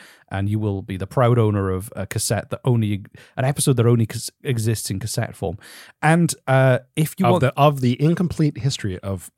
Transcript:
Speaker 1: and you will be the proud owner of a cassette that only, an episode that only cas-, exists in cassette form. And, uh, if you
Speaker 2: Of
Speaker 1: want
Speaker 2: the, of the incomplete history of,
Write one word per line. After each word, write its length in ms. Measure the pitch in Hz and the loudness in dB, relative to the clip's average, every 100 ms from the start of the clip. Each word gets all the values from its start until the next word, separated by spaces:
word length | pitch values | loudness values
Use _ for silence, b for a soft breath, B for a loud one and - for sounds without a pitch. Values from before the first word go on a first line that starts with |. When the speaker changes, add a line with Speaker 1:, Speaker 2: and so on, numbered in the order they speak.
| B B B | B B B
Speaker 1:
and 200 | 98 101 | -4 -2
you 100 | 107 | -2
will 240 | 104 98 | -2 -4
be 140 | 104 95 | -6 -8
the 100 | 98 | -4
proud 320 | 139 120 120 | 2 4 4
owner 320 | 107 104 95 | 4 2 0
of 220 | 92 107 | -4 -6
a 140 | - - | -10 -8
cassette 420 | 110 - 101 - | -4 -2 -4 -4
that 120 | - | -4
only, 400 | 135 117 104 101 107 - B B | 0 0 0 -4 -8 -20 B B
an 80 | |
episode 320 | 131 - 147 123 | -2 0 0 4
that 100 | 117 | 4
only 200 | 120 110 | 4 2
cas-, 240 | 113 - - | -4 -12 -10
exists 480 | 143 117 110 110 - | -6 -2 -2 -2 -4
in 80 | 98 | -6
cassette 380 | 110 - 110 - | -6 -6 -6 -6
form. 200 | 90 101 B B B B | -8 -8 B B B B
And, 320 | 151 170 165 - - | 2 4 2 0 0
uh, 320 | 131 131 123 - - | 4 4 2 -2 -4
if 180 | 156 - | -4 0
you 100 | 185 | 2
Speaker 2:
Of 40 | |
Speaker 1:
want 100 | 180 | 4
Speaker 2:
the, 100 | 196 - | 2 4
of 240 | 147 139 | 2 2
the 220 | 123 127 | 0 2
incomplete 560 | 151 170 175 - 147 - | 0 0 -2 0 -2 0
history 400 | 135 - 101 90 | -4 -4 -6 -6
of, 300 | 98 92 - | -6 -8 -10